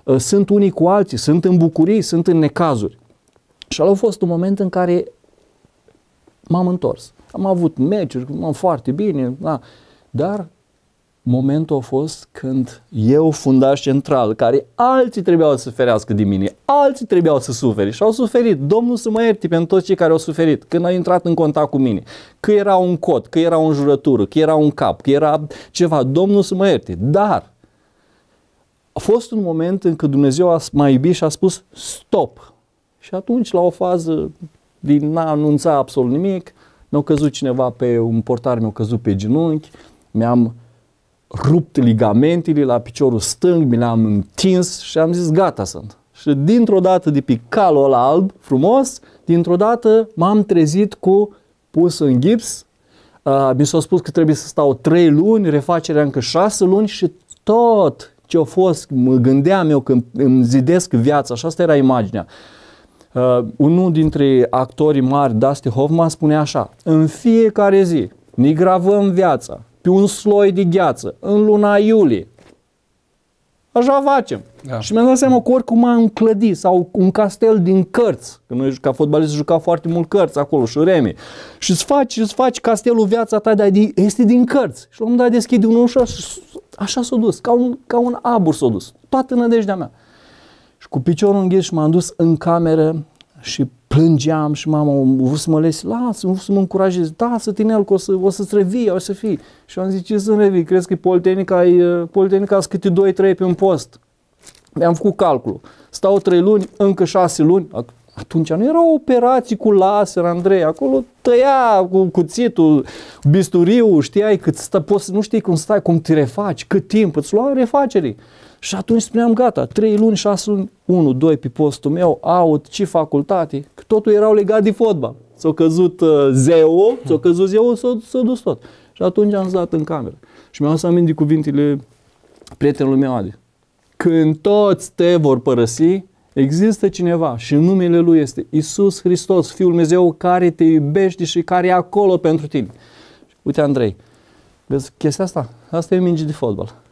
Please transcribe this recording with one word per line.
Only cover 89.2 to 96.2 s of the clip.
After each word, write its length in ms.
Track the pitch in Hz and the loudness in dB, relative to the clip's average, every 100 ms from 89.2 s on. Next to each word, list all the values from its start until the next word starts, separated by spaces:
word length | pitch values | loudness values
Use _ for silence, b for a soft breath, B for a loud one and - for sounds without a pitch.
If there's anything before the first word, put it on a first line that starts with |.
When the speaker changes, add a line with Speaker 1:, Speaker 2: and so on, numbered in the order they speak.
| 254 | -2
Speaker 1:
nădejdea 420 | 247 240 233 202 190 | -2 2 0 0 -6
mea. 140 | - b b b b b b b b b | -8 b b b b b b b b b
Și 100 | - | -10
cu 120 | 143 | -6
piciorul 400 | 131 160 202 202 | -4 0 0 0
înghis 240 | 185 190 | 2 0
și 100 | 175 | 0
m-am 160 | 165 151 | -2 0
dus 220 | 170 170 - | 0 -2 -2
în 200 | 165 160 | 0 0
cameră 680 | 175 170 165 160 156 160 147 _ _ _ | 0 0 0 0 0 -2 -10 _ _ _
și 260 | - - 127 _ - | -12 -6 -6 _ -2
plângeam 640 | 135 165 151 147 156 151 | 2 4 2 0 -2 -2
și 160 | 147 156 | -4 -2
mama 240 | 151 151 | 0 0
a 120 | 139 131 131 | 2 2 2
vrut 220 | 127 151 | 0 -2
să 120 | 165 | -2
mă 100 | 156 | 0
lese: 260 | 160 156 175 | 0 -2 -6
„Lasă, 400 | 226 247 202 | -6 -4 -6